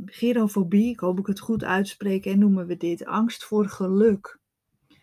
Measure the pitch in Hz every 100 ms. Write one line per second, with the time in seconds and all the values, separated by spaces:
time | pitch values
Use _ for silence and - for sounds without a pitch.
0 | 190 - 233 233 208 202 170 202 240 233
1 | 180 180 196 196 - 220 - 185 196 -
2 | 202 190 196 196 208 190 175 175 170 170
3 | - 208 226 - - 214 202 - 185 196
4 | 226 196 - - _ _ _ _ _ _